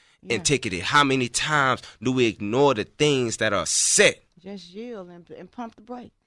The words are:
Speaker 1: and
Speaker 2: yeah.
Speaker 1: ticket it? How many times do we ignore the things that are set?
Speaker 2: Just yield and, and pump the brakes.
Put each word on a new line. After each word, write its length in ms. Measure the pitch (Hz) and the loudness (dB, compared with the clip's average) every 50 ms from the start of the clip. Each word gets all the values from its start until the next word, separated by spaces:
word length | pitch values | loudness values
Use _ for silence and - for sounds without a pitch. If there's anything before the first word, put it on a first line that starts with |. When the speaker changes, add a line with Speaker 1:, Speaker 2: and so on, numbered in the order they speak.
| _ _ _ _ | _ _ _ _
Speaker 1:
and 80 | - - | -6 -4
Speaker 2:
yeah. 80 | 117 104 | -4 -2
Speaker 1:
ticket 300 | - - 147 127 - 110 92 | 0 0 0 0 -2 -4 -6
it? 80 | 85 | -4
How 200 | 95 - 143 147 | -4 2 4 4
many 260 | 143 135 131 135 123 117 | 4 4 2 0 -2 -2
times 540 | - - - 156 151 147 139 131 120 - - - - - | -2 -4 -2 0 0 2 2 2 0 -2 -4 -16 -14 -6
do 100 | 113 131 | -4 -2
we 140 | 127 131 127 | 2 2 2
ignore 480 | 113 95 - 104 101 110 131 143 139 127 | 2 0 -2 -6 -2 2 4 4 4 4
the 100 | 107 98 | 2 -4
things 540 | - _ - 147 151 143 131 123 113 107 - | -6 _ 0 0 2 2 0 0 -2 -2 -2
that 140 | 110 110 | -2 0
are 140 | 101 92 80 | 0 -2 -2
set? 560 | - - - - - - - 208 160 - - _ _ _ _ | -2 -2 0 0 2 4 4 4 4 2 0 _ _ _ _
Speaker 2:
Just 300 | - 190 202 196 170 175 | -18 -16 -16 -16 -18 -18
yield 400 | 180 208 233 247 233 202 180 175 | -16 -14 -14 -14 -14 -14 -16 -16
and, 200 | 175 175 170 - | -18 -20 -20 -20
and 200 | 160 - 175 185 | -20 -20 -20 -18
pump 240 | - - 240 226 - | -14 -14 -14 -14 -14
the 60 | - | -20
brakes. 280 | 214 214 247 247 233 - _ _ _ | -18 -16 -16 -16 -16 -20 _ _ _